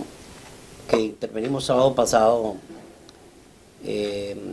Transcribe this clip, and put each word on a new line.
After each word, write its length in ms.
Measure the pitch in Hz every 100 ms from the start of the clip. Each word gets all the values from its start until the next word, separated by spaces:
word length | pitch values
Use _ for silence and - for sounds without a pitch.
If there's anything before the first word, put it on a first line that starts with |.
| - - - - - - - - -
que 100 | 113
intervenimos 640 | 107 - 110 110 123 139
sábado 300 | 135 123 135
pasado, 640 | 131 113 117 110 117 110 95 - - - - - - - - - - - -
eh, 540 | 98 104 104 101 101 101 95